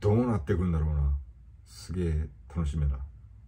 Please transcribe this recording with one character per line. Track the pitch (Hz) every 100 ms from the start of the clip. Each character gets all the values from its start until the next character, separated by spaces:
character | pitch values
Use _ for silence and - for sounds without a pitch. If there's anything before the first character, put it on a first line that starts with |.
ど | 104
う | 110 123
な | 104
っ |
て | 78 92
く | 90
ん |
だ | 80
ろ | 76
う |
な。 | 73 69 69 - - - - -
す | - -
げ | 87 85
え | 76 76 - - 85
楽 | 78
し | 80
み |
だ | 71 67
な。 | 67 - - -